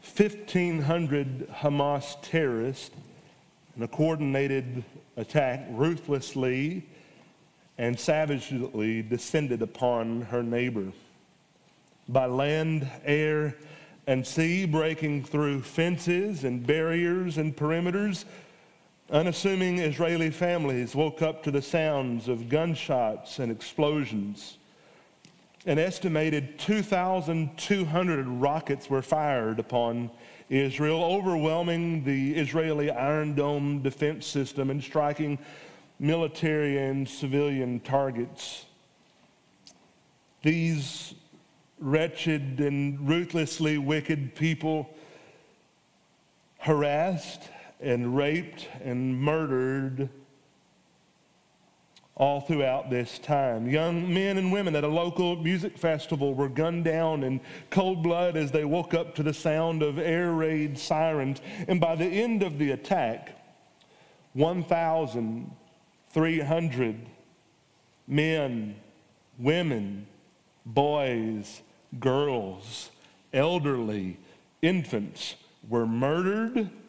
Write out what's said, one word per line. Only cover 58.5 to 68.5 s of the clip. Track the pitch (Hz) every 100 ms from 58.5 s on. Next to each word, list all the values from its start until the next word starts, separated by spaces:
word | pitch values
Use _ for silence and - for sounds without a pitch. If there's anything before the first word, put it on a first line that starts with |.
they | 151
woke | 147 170 170
up | 165 170
to | -
the | 151
sound | 147 165 156 165 160
of | 151 143
air | 170 165 175
raid | 165 160 156 151 135
sirens. | - 156 160 156 135 135 - - 170
And | 180
by | 165 165
the |
end | 175 190 240 220
of | 190 143
the | 147
attack, | 127 - 185 120 120 - - - - _ _ - - - - _
one | 131 160 180
thousand | 156 170 165 160 143 117 113 113 - - - _ _ _ _
three | 160 165 165
hundred | 143 165 165 123 117 110 117 - - _ _ _ _ _ _ _ -
men, | 143 156 160 139